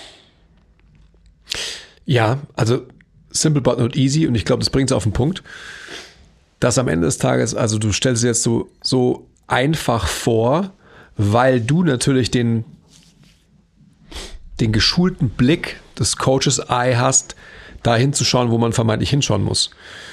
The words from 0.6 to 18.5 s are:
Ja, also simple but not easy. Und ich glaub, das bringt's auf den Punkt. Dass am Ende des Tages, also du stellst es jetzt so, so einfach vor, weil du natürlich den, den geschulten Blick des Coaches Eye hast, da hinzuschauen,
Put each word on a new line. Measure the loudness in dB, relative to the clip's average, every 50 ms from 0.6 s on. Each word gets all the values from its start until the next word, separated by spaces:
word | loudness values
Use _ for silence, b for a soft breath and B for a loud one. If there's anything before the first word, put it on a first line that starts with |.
| _ _ _ _ _ _ _ -20 -20 _ _ -20 _ -20 _ _ _ B B B B B B B B B B B B
Ja, | 0 2 4 4 2 2 -2 -6 -10 -4
also | -2 0 0 0 0 -2 -8 -20 -20 -20 _ _ -20 _ _
simple | -6 0 0 2 2 2
but | 2 2 2 2
not | 0 0 0
easy. | 2 2 2 2 2 2 2
Und | 0
ich | 0 0
glaub, | 0 0 0
das | 0 0
bringt's | 0 0 0 2
auf | 0 0 0
den | 0 0
Punkt. | 0 0 0 -2 -6 B B B B B B B B B B B B B B B B B B B _ _ _ _ -2
Dass | 0 0 2 2
am | 0 0
Ende | 0 0 0
des | 0 0 0
Tages, | 0 0 2 2 0 -2 -2
also | -2 -2 0 0 0
du | 0 0
stellst | -2 0 0 0 0 0 0
es | 0
jetzt | 0 0 0
so, | 0 -2 -2 -4 -6 _ _
so | -6 -2 0 2 2 0 0 -2 -6 _ _ _ _ -4
einfach | -2 0 2 0 0 -2 0 -2 -2 0 0 -4
vor, | -4 -2 0 0 2 2 2 2 2 0 -2 -4 B B B B B B B B B -2
weil | 0 2 4 4 4 4 2 2
du | 2 2 2 2 2
natürlich | 2 0 0 0 2 2 2 0 0
den, | 0 0 2 2 0 -2 -2 -6 -14 -20 _ _ -20 -20 -20 -20 _ _ -20 _ _ _ _ _ _ _ _ _ _ _ -20 -20 _ _ _ B B B B B B B B -12 -4 -2
den | -2 0
geschulten | 0 0 0 0 2 2 2 2 0 0 -2 -2
Blick | 0 2 2 2 2 0 -2 -8 -12 -14 -18 -16 -6 -4
des | -4 -4 -2 -2
Coaches | 0 0 0 2 2 0 -2 -2
Eye | -2 -2 -2 0 2 2 2 2
hast, | 2 2 2 0 -2 -4 -16 B B B B B B B B B -2
da | 0 2
hinzuschauen, | 2 2 2 0 -2 -2 0 0 0 2 2